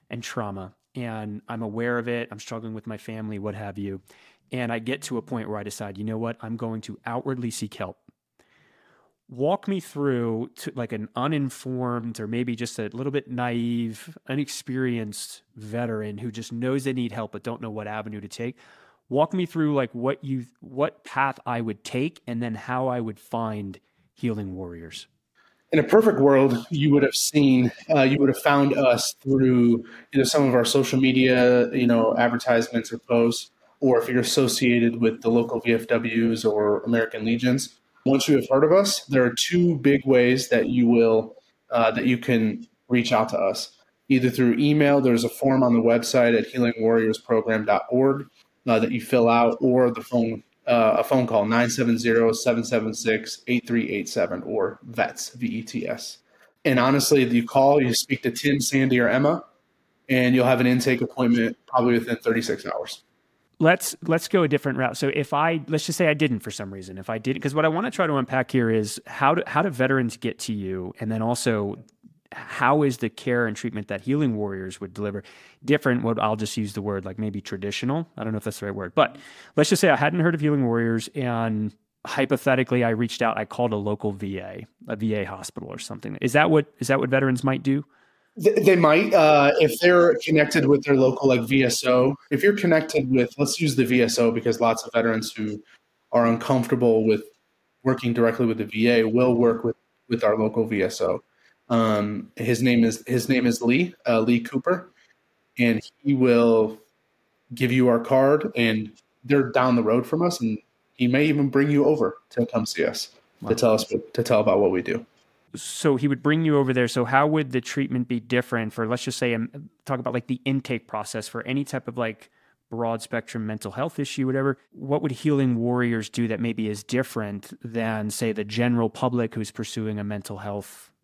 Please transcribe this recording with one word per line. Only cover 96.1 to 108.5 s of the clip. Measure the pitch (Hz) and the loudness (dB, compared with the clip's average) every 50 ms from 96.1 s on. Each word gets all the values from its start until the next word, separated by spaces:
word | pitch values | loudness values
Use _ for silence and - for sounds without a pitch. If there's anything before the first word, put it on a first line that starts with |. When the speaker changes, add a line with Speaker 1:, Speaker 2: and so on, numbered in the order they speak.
Speaker 2:
are | - 120 117 | 2 2 4
uncomfortable | 117 117 113 - - 135 127 117 - 139 120 123 120 113 110 110 | 4 2 0 0 0 0 0 0 0 0 2 4 4 4 4 4
with | 110 107 104 - - - _ _ _ _ _ _ _ _ _ - | 2 2 0 -2 -8 -20 _ _ _ _ _ _ _ _ _ -2
working | 131 127 127 - 120 117 | -2 0 0 0 -2 0
directly | 120 117 117 117 - 123 | 2 2 2 2 2 0
with | 113 110 110 | 0 0 -2
the | 107 | -4
V | 107 - 110 113 120 | -6 -2 0 2 4
A | 120 117 113 | 4 4 4
will | 110 110 123 127 127 120 | 2 2 2 4 4 4
work | 117 120 117 113 113 - | 4 4 2 2 2 -2
with, | 117 113 _ _ _ _ _ _ - | -4 -6 _ _ _ _ _ _ -4
with | 120 113 117 | -4 0 2
our | 107 107 110 | 2 2 2
local | 107 107 107 117 110 | 0 0 0 0 -2
V | 113 113 98 92 | 0 0 0 0
S | 92 - - | -2 -2 -2
O. | 92 87 - - - _ _ _ _ _ _ _ _ - | -2 -2 -2 -2 -6 _ _ _ _ _ _ _ _ -2
Um, | 120 117 113 110 107 104 104 104 104 - - - - - | 0 2 2 2 2 0 0 -2 -4 -8 -10 -12 -10 -6
his | 117 117 120 113 | -2 0 0 2
name | 123 127 120 117 117 | 2 2 4 4 4
is, | 113 110 - - - | 2 0 -2 -4 -2
his | 131 123 - - | -2 -2 0 0
name | 131 127 127 | 0 2 2
is | 120 113 - | 0 0 0
Lee, | 120 117 127 151 180 175 - _ - 123 | 0 2 2 2 0 -2 -6 _ -2 0
uh, | 120 110 | 0 2
Lee | 110 117 120 117 | 2 2 2 0
Cooper, | 117 - - 131 - 175 185 180 - - _ _ _ _ _ _ _ _ _ _ _ _ _ - | 0 -2 -6 -4 -2 -2 -2 -2 -4 -12 _ _ _ _ _ _ _ _ _ _ _ _ _ -2
and | 123 117 113 110 - - - _ | 0 0 0 0 -4 -10 -16 _
he | - 143 139 | -2 0 0
will | 127 127 123 120 117 117 117 113 113 110 107 110 - _ _ _ _ _ _ _ _ _ _ _ _ _ - 123 | 2 4 4 6 6 6 6 4 4 4 2 -2 -8 _ _ _ _ _ _ _ _ _ _ _ _ _ -14 -6
give | 120 131 120 123 | -2 -2 0 2
you | 131 123 123 | 4 4 4
our | 117 113 | 4 2
card, | 117 - 135 131 135 139 147 147 151 107 | 2 2 2 4 4 4 4 2 0 -2